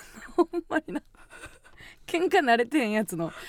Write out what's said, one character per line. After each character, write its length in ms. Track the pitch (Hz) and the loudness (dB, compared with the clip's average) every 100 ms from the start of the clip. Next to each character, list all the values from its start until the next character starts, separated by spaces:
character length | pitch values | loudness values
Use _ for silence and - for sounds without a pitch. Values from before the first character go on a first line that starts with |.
| - - - - | -12 -20 -6 0
ほ 80 | |
ん 40 | 339 349 - | 0 0 -4
ま 120 | - - | -4 -4
に 80 | |
な。 80 | 285 - - - - - - - - - - - | -8 -10 -20 -20 -20 -20 -20 -20 -20 -20 -20 -6
喧 240 | 339 359 | -2 2
嘩 100 | 381 | 4
慣 180 | 269 233 | 4 4
れ 80 | 240 | 4
て 120 | 302 | 0
へ 60 | 220 | 0
ん 60 | |
や 140 | 214 214 | 0 -2
つ 100 | 170 | -4
の、 160 | 110 - | -6 -8